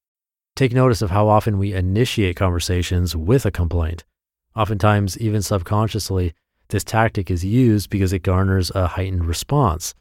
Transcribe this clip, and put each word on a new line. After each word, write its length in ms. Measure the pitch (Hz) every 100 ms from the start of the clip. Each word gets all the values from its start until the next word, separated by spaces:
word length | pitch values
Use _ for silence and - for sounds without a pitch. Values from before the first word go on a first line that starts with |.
| _ _ _ _ _ -
Take 160 | 131
notice 300 | 127 127 110
of 80 | 98
how 180 | 101 107
often 300 | 104 113 98
we 140 | 101
initiate 640 | 95 92 101 123 - 92 85
conversations 800 | 95 85 - 90 82 90 87
with 320 | 80 80 135 107
a 40 |
complaint. 520 | - 82 87 80 85 _ _ _ _ _ 113
Oftentimes, 600 | 104 104 107 104 98 -
even 220 | 113 107
subconsciously, 920 | - 101 90 107 110 107 - 95 90 - _ _ -
this 140 | 104
tactic 480 | - 113 113 104 92
is 140 | 87
used 460 | 95 120 120 107 -
because 220 | 104 92
it 120 | 95
garners 480 | - 92 95 95 90
a 140 | 98 87
heightened 360 | - 95 92
response. 680 | 85 85 - 147 113 80 - -